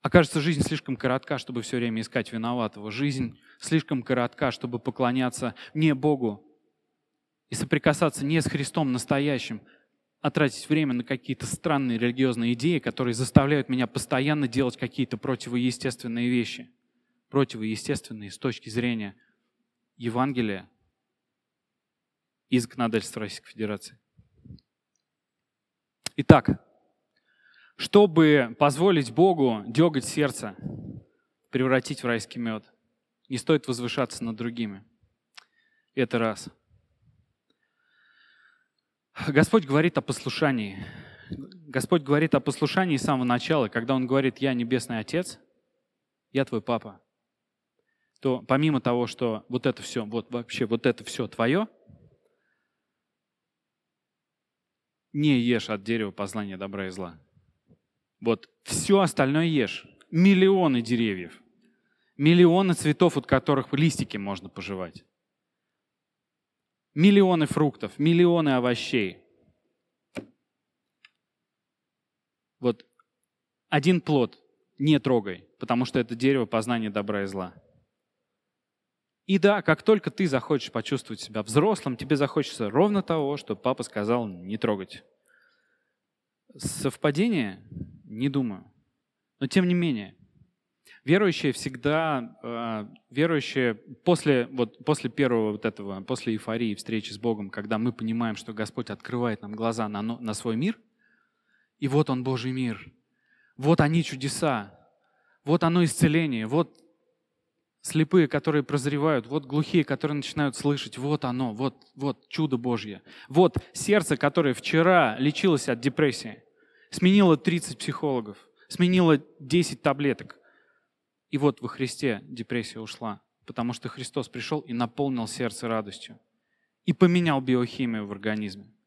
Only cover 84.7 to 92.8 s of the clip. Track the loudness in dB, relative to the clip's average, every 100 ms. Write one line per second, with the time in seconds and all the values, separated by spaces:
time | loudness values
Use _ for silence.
84.7 | -2 -6 -16 _ _ _ _ _ _ _
85.7 | _ _ _ _ _ _ _ _ -12 -10
86.7 | -6 -6 -2 -2 2 0 0 -2 -6 -16
87.7 | -14 -14 -16 -16 -4 -2 0 -2 -6 -14
88.7 | _ _ _ _ _ _ _ 0 2 2
89.7 | 2 0 -2 -8 _ _ _ _ _ _
90.7 | _ -20 -14 2 4 4 0 -2 -2 -6
91.7 | -4 -2 0 0 -2 -6 -14 -10 -8 -6
92.7 | -6